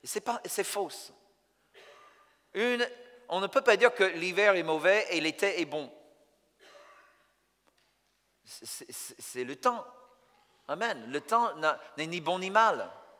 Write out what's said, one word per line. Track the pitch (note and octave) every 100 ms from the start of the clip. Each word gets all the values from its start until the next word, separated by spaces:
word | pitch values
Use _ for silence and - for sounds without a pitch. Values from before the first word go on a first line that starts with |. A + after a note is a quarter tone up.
Et | B2+
c'est | G#3
pas, | A#3+ A3+
c'est | - -
fausse. | G3 G3+ F3 - - - _ _ _ _ _ - - - - _ _ _ _
Une, | F#3 A#3+ A#3+ A#3 - - - -
on | F3
ne | G3
peut | C4+
pas | B3+ G3+
dire | A#3
que | A#3
l'hiver | F#3+ E3 F3+ F3 G#3 F#3+
est |
mauvais | E3 D#3 E3+ G#3 G3+
et | E3+
l'été | D#3 D#3 G3+ F3
est |
bon. | D3+ D3+ C3+ - - _ _ _ _ _ - - - - _ _ _ _ _ _ _ _ _ _ _ _ _ _
C'est, | _ - A#2 - F#2
c'est, | A#2 - -
c'est | - B2
le | B2 C#3
temps. | B3+ A#3 - - - _ _ _ _ _ -
Amen. | D#3 A#3 D#3 A2+
Le | C#3+
temps | - A#3 A#3 D#3
n'a, | D#3 C#3+ - -
n'est | D#3+
ni | F3
bon | D#3 F#3
ni | F#3+
mal. | G#3 A3+ C#3+ F2+ - -